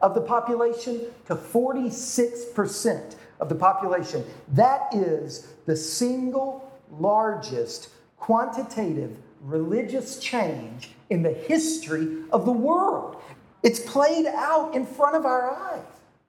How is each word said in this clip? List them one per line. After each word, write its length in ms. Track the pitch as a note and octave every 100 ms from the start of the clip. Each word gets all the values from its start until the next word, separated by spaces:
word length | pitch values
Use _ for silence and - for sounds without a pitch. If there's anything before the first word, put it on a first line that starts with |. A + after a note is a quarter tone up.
of 120 | G3
the 80 | A#3
population 800 | - A#3 A#3 A#3 A#3 A#3 B3+ A#3 - - -
to 100 | D3+
forty-six 1080 | - A#3 B3+ C4+ B3 - - - A#3+ - -
percent 640 | - G3+ - A3+ D#3 - - - -
of 80 | C#3
the 80 | D#3+
population. 680 | F#3 G3 G3 F3+ - C3+ - - -
That 440 | C#3 B3 C#4 -
is 540 | A3 F3 D#3 - - - - -
the 100 | D#3
single 960 | - - B3 B3+ B3+ C4+ C4+ C4+ - - -
largest 1000 | D3+ F#3 G#3+ A3 G3+ B2+ B2 - - - - _ -
quantitative 1000 | - A3+ C4+ B3 A#3+ A3 F#3+ D3 A#2+ G#2+ - -
religious 800 | C#3 D#3+ E3 G#3+ G#3 C4 A3+ -
change 720 | - B3 F3 C3+ A2+ A#2+ - - -
in 120 | F3+
the 100 | E3
history 920 | - - D#4+ D#4+ - - D#3 D#3+ - -
of 140 | A3 F#3+
the 60 |
world. 680 | A#3+ C4+ F4 G4 - - - - - - -
It's 160 | A#3 A#3
played 460 | - C#4 D4 E4 D#4
out 500 | - C#4 D#4+ D#4 C4
in 100 | C4
front 300 | - C#4+ D#4
of 100 | C4+
our 260 | B3+ B3
eyes. 300 | D4 F#4+ E4 - - _ _